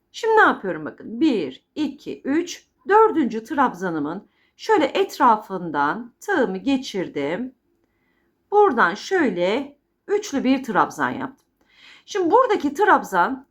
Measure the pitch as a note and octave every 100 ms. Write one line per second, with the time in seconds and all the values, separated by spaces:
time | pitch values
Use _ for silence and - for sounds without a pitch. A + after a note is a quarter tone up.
0 | _ - A4 A4 F4 B3+ F#3+ D#3 D3 -
1 | - A#3 D#4+ G#3 C#3+ - _ - D#4 -
2 | - - C4 D#4 F4 - _ _ - G#4
3 | A4 D4+ A#3 A3 A3+ C#4+ B3+ F3 F#3 D#3+
4 | D3 F#3+ - _ _ - - G4+ D4 -
5 | G4 - B3+ G#3+ - F#3 E3+ D3 D3 G3
6 | A#3+ _ - F4 G3+ F#3 A3 C4+ C4 G3
7 | D3+ D3 C#3 F#3 B3+ _ _ _ _ _
8 | _ _ _ _ - G4+ G4+ A#3 F3 G3+
9 | - F#4 B3+ F3 F3+ A#3+ C#4+ _ _ _
10 | - G#4 - C4+ A#3+ C4+ B3 F3+ C#3+ -
11 | B2 B2 C3 - _ _ _ _ - -
12 | - G4+ E4 A4 B4+ G4+ C#4+ C#4+ G4 -
13 | - F3+ F#3+ C4 -